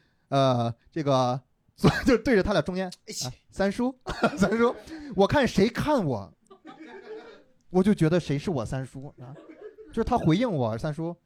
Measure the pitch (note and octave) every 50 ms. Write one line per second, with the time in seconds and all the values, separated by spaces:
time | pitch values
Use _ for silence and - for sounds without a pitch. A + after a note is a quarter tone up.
0 | _ _ _ _ _ - C#3 C#3 C3+ C3 B2+ A#2+ A#2 A#2 A2 - _ _ - E3+
1 | D3 C#3+ C3+ B2+ B2+ B2 B2 C3 - _ _ _ _ _ _ - - D#3+ - -
2 | - - B3 A3 - C#4+ A#3+ F#3+ E3+ G#3 G#3+ E3 - - F3+ F#3 F#3+ F3 - -
3 | _ - G#3+ - - B2 - - _ _ - - F#3+ G3+ G3 - A#3+ B3+ C4 _
4 | - - - - - A3 C#4+ A#3 F#3 E3 G#3+ A#3 A#3 A#3+ - - - - D#4+ D#4+
5 | D4 C#4+ G3+ F3+ G3+ F#3+ - D4 B3+ - - - G3 A#3+ A3+ - - C#4 D4+ B3+
6 | F#3 C#3+ B2 G2+ G2 E2+ - _ _ _ F#4+ - - D#4+ - - D#4+ E4 F4+ G#4
7 | - G#4+ A4 A4 - - - - _ _ _ _ _ - - F#3 F#3+ G#3 G3+ -
8 | E3 D#3 E3+ F3 - - C#3+ C#3+ - G#3+ E3+ C3 G#2+ - C3+ C3 C3 B2 - C3+
9 | C3+ D3 - - - B2 D3 - - - - - - - - - - - - A3+
10 | A3 - B3 A3 F3 E3 D#3 G3+ C4 A#3+ F3+ C#3+ B2 A2 A2 A2+ - D#3 D3 D#3
11 | D#3+ E3+ E3+ - _